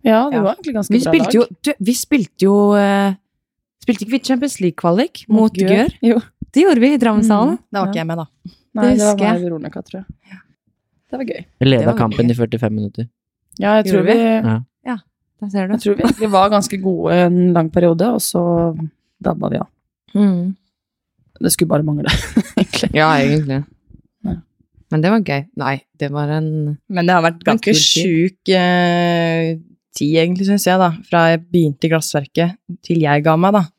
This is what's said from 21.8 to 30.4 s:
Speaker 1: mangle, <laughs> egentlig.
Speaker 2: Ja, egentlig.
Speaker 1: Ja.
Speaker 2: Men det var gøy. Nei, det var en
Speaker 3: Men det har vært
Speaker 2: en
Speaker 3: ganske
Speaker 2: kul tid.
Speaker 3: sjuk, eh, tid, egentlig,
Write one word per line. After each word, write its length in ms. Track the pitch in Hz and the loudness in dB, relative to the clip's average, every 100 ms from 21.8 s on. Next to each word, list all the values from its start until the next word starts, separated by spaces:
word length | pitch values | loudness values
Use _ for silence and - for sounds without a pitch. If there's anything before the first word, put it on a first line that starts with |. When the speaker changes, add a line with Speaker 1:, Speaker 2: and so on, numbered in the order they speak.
Speaker 1:
mangle, 200 | 156 147 - | 0 -4 -2
<laughs> 520 | - - - - - | -4 -2 -4 -2 -4
egentlig. 360 | 190 - - | -4 -4 -2
Speaker 2:
Ja, 180 | 147 156 151 | 0 2 2
egentlig. 480 | 139 151 143 135 143 _ _ - _ _ | 2 0 -2 -6 -6 _ _ -20 _ _
Speaker 1:
Ja. 120 | 190 170 - _ _ _ _ | -10 -10 -12 _ _ _ _
Speaker 2:
Men 100 | 160 | -2
det 100 | 165 | 2
var 80 | 226 | 0
gøy. 260 | 180 139 156 - | 0 -6 -6 -8
Nei, 280 | 131 139 _ _ | -6 -6 _ _
det 140 | 143 | -8
var 180 | 147 147 | -4 -4
en 480 | 156 156 156 147 147 _ | -4 -4 -4 -4 -6 _
Speaker 3:
Men 160 | 185 170 | -2 2
det 80 | |
har 80 | 185 | 2
vært 200 | 165 165 - | 2 -2 -2
Speaker 2:
en 100 | 226 | 0
Speaker 3:
ganske 60 | |
Speaker 2:
kul 100 | 202 | 2
tid. 320 | 160 - - 180 | 2 2 0 0
Speaker 3:
sjuk, 500 | 160 180 _ - 185 | 0 0 _ -2 0
eh, 1040 | 180 180 175 175 175 170 170 165 165 160 165 _ _ - | 2 2 2 0 0 0 0 -2 -2 -6 -12 _ _ -6
tid, 200 | 147 160 | 0 2
egentlig, 300 | 170 180 | 2 0